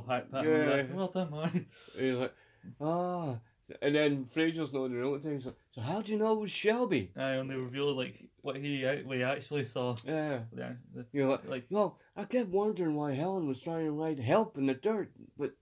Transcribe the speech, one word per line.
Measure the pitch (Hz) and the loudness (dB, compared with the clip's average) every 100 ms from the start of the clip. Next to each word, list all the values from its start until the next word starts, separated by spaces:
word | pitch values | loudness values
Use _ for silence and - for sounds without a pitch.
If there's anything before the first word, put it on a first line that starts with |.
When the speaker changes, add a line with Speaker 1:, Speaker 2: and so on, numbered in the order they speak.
| 120 | 0
Speaker 1:
hype | 127 - | -2 -2
pat | 135 156 | 0 4
him | |
on | 156 | 4
the | 151 | 6
Speaker 2:
Yeah. | 139 | 4
Speaker 1:
back. | 131 180 | 2 -2
"Well | 180 | -2
done, | 185 165 | -2 -4
Martin." | 147 165 175 - - - - | -2 0 0 -4 -16 -14 -2
Speaker 2:
He's | 131 127 | 0 2
like, | 127 - _ _ - 120 | -2 -6 _ _ -16 -6
"Ah." | 151 175 180 180 156 120 - _ - - | -2 0 0 -2 -4 -6 -8 _ -18 0
And | 143 151 | 4 6
then | 151 139 | 4 2
Fraser's | 127 160 165 160 151 | -2 2 2 2 -2
not | 139 131 | -2 -2
in | |
the | 123 | 0
real | 131 143 | -2 -2
time. | 151 | -4
He's | 143 123 | -4 -6
like, | - _ | -12 _
"So | - | -8
how'd | 117 202 202 | -4 -2 0
you | 214 | 2
know | 220 220 | 4 2
it | |
was | 208 | 0
Shelby?" | - 208 233 233 139 - 135 | 0 2 4 4 2 0 -4
Speaker 1:
I | 135 131 | -2 -2
only | 135 131 | -4 -4
reveal, | 123 135 143 131 | -4 -2 0 0
like, | 127 - - _ | -4 -8 -20 _
what | 143 135 | -8 -6
he, | 143 139 131 147 | -2 0 0 0
what | 131 127 | -2 0
he | |
actually | 127 143 - 147 - | 0 -2 -2 -4 -2
saw. | 135 123 113 139 | -2 -2 -2 -2
Speaker 2:
Yeah. | 156 151 127 113 123 | -2 0 -2 -6 -8
Speaker 1:
Yeah. | 123 123 - | -8 -10 -14
The, | 127 120 | -14 -4
Speaker 2:
You're | 143 135 | 0 2
like, | 131 - | 2 -2
Speaker 1:
like, | 127 - | -8 -2
Speaker 2:
"Well, | 202 185 - _ - | 2 0 -2 _ -10
I | 202 | -2
kept | 247 202 | 0 2
wondering | 190 214 180 165 147 | 2 2 0 0 0
why | 147 | 0
Helen | 135 175 190 147 | 0 0 0 -2
was | 127 | -2
trying | 165 165 156 | -2 -2 -2
to | |
write | 151 160 139 | 0 -2 0
help | 117 202 220 143 | 4 4 4 2
in | 135 | 2
the | 135 | 2
dirt, | 214 220 165 - - - | 0 0 -2 -10 -16 -6
but | 143 - | -6 -6